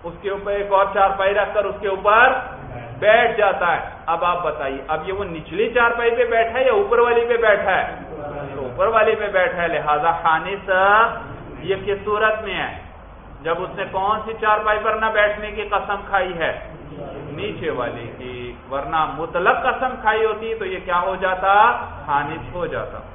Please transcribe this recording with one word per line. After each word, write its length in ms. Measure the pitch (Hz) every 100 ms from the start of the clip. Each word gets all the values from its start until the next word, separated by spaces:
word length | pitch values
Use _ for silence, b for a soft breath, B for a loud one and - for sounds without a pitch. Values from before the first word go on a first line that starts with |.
اس 100 | 170 175
کے 80 | 196
اوپر 220 | 196 202
ایک 200 | 202 202
اور 140 | 196 196
چارپائی 400 | 208 196 190 190
رکھ 200 | 208 196
کر 100 | 214
اس 100 | - -
کے 80 | 208
اوپر 440 | 190 202 220 233 - - - - - - -
بیٹھ 400 | 196 226 226 208
جاتا 380 | 202 170 175 156
ہے۔ 140 | - - -
اب 180 | 170
آپ 180 | 175 175
بتائیے، 400 | - - 139 135 -
اب 200 | 156 180
یہ 40 |
وہ 120 | 190
نچلی 480 | 185 165 - 170 233
چارپائی 360 | 247 233 233 233
پہ 140 | 233
بیٹھا 340 | 233 226 226 254
ہے 60 |
یا 80 | 262
اوپر 260 | 208 202 233
والی 260 | 240 233
پہ 120 | 233 226
بیٹھا 400 | 220 196 190 170
ہے؟ 180 | - - - - 143 143 143
تو 60 | 139
اوپر 260 | 127 120 202
والی 280 | 226 214
پہ 140 | 220 202
بیٹھا 340 | 190 180 175
ہے، 60 | 170
لہذا 420 | 151 147 151 165
حانث 600 | 170 170 160 180 196 185 185 196 214 226 - - - - -
یہ 160 | 175 190 196
کس 180 | 202
صورت 380 | 208 208 220 214
میں 120 | 202
ہے؟ 240 | 175 131 - - - - - - -
جب 120 | 156 170
اس 100 | 180
نے 100 | 175 185
کون 280 | 190 196 214 220
سی 60 | 220
چارپائی 380 | 214 214 214 214
پر 100 | 214
نہ 140 | 214 220
بیٹھنے 440 | 208 208 208 208
کی 120 | 214
قسم 340 | 202 202 190 202 -
کھائی 300 | 196 180 170
ہے؟ 320 | 147 - - - - - -
نیچے 560 | - - 151 208 - 165
والی 420 | 131 120 117 117 113
کی، 340 | 127 123 120 - -
ورنہ 360 | 135 135 160 151
مطلق 480 | 143 165 175 196 247
قسم 320 | 262 - 240 -
کھائی 240 | 220 220
ہوتی 300 | 220 - 226
تو 120 | 220 190
یہ 120 | 185
کیا 160 | 180 175
ہو 160 | 185 185
جاتا؟ 320 | 190 185 190 202 233 240 - - -
حانث 480 | 143 147 160 -
ہو 120 | 175 160
جاتا۔ 320 | 123 107 - -